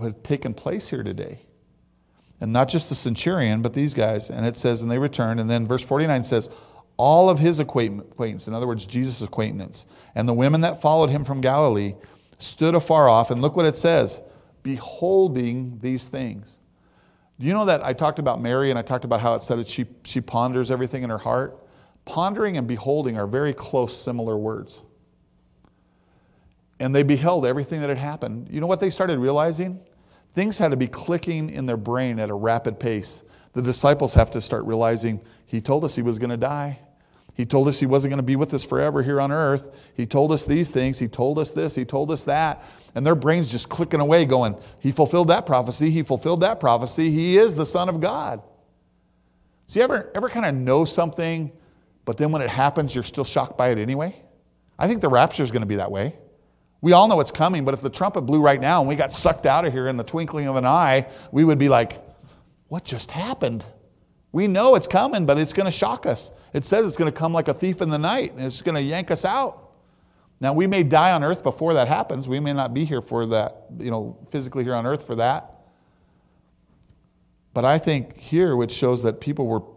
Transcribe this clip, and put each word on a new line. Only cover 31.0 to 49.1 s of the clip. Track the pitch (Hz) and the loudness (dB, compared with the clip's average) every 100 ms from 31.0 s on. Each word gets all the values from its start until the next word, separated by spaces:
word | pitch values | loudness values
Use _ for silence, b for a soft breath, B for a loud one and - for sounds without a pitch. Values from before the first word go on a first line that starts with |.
| - 170 170 165 156 | -4 -4 -2 -4 -6
in | 139 131 | -6 -4
their | 117 | -4
brain | 104 123 131 113 | -2 -2 -2 -2
at | 107 | -4
a | |
rapid | 101 110 117 117 104 | -2 0 0 -2 -4
pace. | 117 110 98 - - b b | -2 -4 -6 -14 -20 b b
The | - | -4
disciples | 123 123 143 143 139 - | -2 2 4 4 4 4
have | 113 | 2
to | 120 | 0
start | - 113 107 | -6 -6 -2
realizing, | 113 113 117 117 110 - b b | 0 0 0 -2 -6 -10 b b
"He | 113 | -6
told | 107 139 | -2 0
us | 156 - | -2 -2
he | |
was | 120 110 | -2 -2
gonna | 120 120 | -4 -4
die. | 123 147 143 139 - _ b b b - | -4 -4 -8 -10 -16 _ b b b -8
He | 120 | 0
told | 143 139 | 2 2
us | 139 | 2
he | 135 | 2
wasn't | 139 135 | 2 2
gonna | 135 | -2
be | 127 135 | 0 0
with | 160 | 0
us | 147 | -4
forever | - 131 143 143 | -4 -2 0 0
here | 131 139 | 0 0
on | 139 | 0
earth. | 147 151 139 139 B B B | 0 0 0 -4 B B B
He | 120 | -2
told | 143 151 | 2 2
us | 156 | 2
these | - 147 165 | 0 0 0
things. | 131 131 131 | 0 -2 -2
He | 117 | -6
told | - 127 151 | -2 -2 -2
us | 151 | -4
this. | 156 160 - | -4 -4 -4
He | 123 | -4
told | 139 147 | -4 -4
us | 160 - | -4 -2
that." | 143 160 143 B B B - | 0 0 -4 B B B -2
And | 139 | 2
their | 165 | 2
brain's | 139 170 147 | 4 2 0
just | 117 - | -4 -6
clicking | - 170 156 | -6 -2 0
away | 147 170 151 | 4 4 6
going, | 127 117 104 B B | 2 2 -4 B B
"He | 135 | -2
fulfilled | 131 151 170 170 | 2 4 4 4
that | 180 - | 4 2
prophecy. | 131 120 123 156 | 0 0 0 0
He | 160 | 2
fulfilled | 151 127 156 170 | 0 -2 0 2
that | 185 226 | 2 2
prophecy. | 135 117 123 - 160 | 2 2 0 -2 0
He | 156 170 185 | 2 4 6
is | 226 156 | 6 4
the | 156 | -2
Son | 175 180 | -2 -2
of | 165 | -2
God." | 170 269 - 113 - _ _ _ _ _ _ | -2 -2 -6 -8 -12 _ _ _ _ _ _